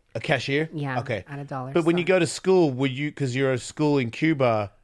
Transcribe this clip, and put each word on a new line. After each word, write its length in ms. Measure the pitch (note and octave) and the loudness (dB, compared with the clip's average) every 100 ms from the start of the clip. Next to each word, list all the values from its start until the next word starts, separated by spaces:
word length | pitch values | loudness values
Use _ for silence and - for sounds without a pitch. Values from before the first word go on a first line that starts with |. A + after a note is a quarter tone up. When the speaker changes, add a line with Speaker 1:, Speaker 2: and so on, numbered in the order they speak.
| _ A2+ | _ -10
Speaker 1:
A 40 | |
cashier? 500 | - C#3 B2+ C#3+ D#3 | -2 -2 0 -2 -2
Speaker 2:
Yeah, 260 | D#3 C#3+ B2+ | -6 -6 -4
Speaker 1:
Okay. 240 | A2+ G#2 F2+ | -4 -6 -6
Speaker 2:
at 120 | C#3 | -12
a 40 | |
dollar 300 | C#3 C3+ B2+ | -10 -10 -4
Speaker 1:
But 100 | E3+ E3 | 0 2
when 120 | F3 | 2
you 60 | |
Speaker 2:
store. 120 | E3+ F#3 | 2 2
Speaker 1:
go 40 | |
to 80 | E3 | 2
school, 440 | - F3+ F#3 D#3+ | 0 2 4 4
would 200 | B2+ C#3 | 2 -2
you, 200 | B2+ D3 | -2 -6
'cause 240 | - C#3 B2+ | -4 -4 0
you're 180 | C3+ | 0
a 40 | B2+ | 0
school 400 | - - D3+ C#3+ | -4 -2 2 2
in 120 | A#2 | 0
Cuba 600 | - D#3+ D3 B2+ A2 G2+ - | 0 0 2 2 2 -2 -10